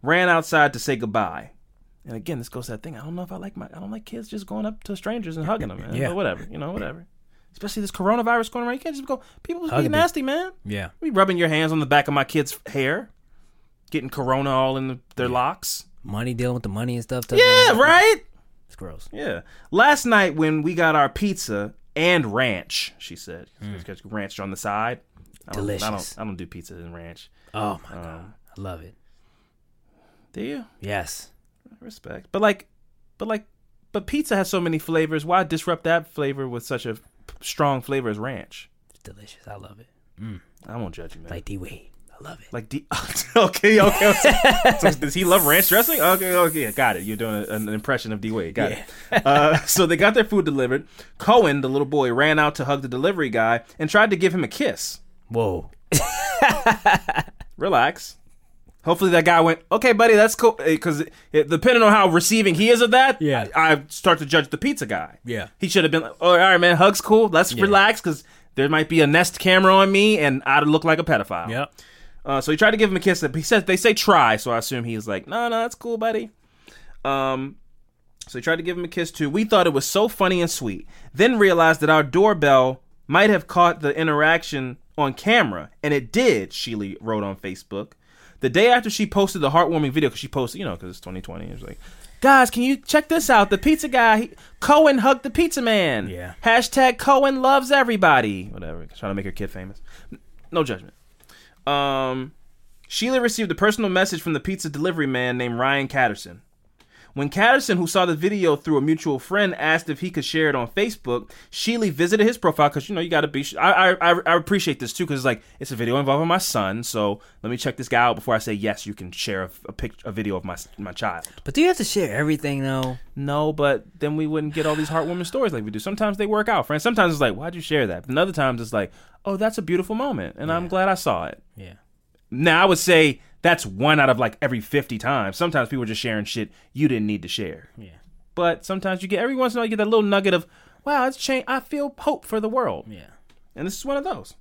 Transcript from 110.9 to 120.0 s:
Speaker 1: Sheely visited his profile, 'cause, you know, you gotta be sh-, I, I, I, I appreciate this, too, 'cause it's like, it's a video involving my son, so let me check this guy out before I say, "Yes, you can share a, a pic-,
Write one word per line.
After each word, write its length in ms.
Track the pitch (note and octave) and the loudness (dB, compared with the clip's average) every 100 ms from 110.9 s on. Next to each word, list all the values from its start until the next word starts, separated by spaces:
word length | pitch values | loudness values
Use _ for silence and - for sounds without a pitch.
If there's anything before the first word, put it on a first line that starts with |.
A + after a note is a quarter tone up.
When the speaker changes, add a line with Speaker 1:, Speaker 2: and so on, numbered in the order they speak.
| G#3+ B2+ A#2+ - - - | -4 -4 -6 -6 -20 -16
Speaker 1:
Sheely 400 | - - A#3 G#3 | -8 -4 0 -2
visited 340 | C#3+ F3 G#3+ | 0 0 4
his 140 | G#3+ B3 | 2 2
profile, 320 | F3 D#3 C#3+ | -2 2 0
'cause, 180 | C#3+ - | 0 -6
you 60 | |
know, 60 | F#3+ | -6
you 80 | E3+ | -2
gotta 160 | D#3+ D3 | 0 0
be 160 | C#3 | -4
sh-, 140 | C#3 - | -8 0
I, 340 | F3 F#3 F#3 | 2 4 4
I, 220 | F#3 E3+ | 4 2
I, 80 | F3 E3+ | 2 2
I 100 | E3+ | 0
appreciate 420 | D3+ G3 - C#3 | 2 0 0 -4
this, 140 | A#2 | -6
too, 140 | - E3+ | -6 -4
'cause 100 | C#3 | -2
it's 60 | |
like, 180 | B2+ A#2 _ _ | -2 -2 _ _
it's 140 | C3 | -12
a 40 | A#2+ | -6
video 220 | A#2 C3 | -2 0
involving 300 | C3+ C#3 E3 | 0 0 2
my 100 | F3+ | 0
son, 460 | - A#2 G2 G#2+ | 0 -2 -2 -4
so 360 | A#2 A2+ G#2 G2+ _ _ | -6 -2 -2 -4 _ _
let 80 | A2 | -8
me 60 | A#2+ | -6
check 200 | C3+ B2+ | -6 -6
this 120 | B2 | -2
guy 120 | A#2+ | 2
out 140 | A#2+ | 2
before 220 | A2+ - A2 | 0 -2 -2
I 20 | |
say, 140 | - | -2
"Yes, 340 | G#2 G#2+ G2 G2+ | -4 -4 -6 -10
you 80 | |
can 160 | G2+ F2+ | -14 -14
share 320 | - - G2 | -10 -6 -6
a, 80 | F#2 - - | -8 -12 -18
a 60 | |
pic-, 320 | - A2+ - | -12 -12 -10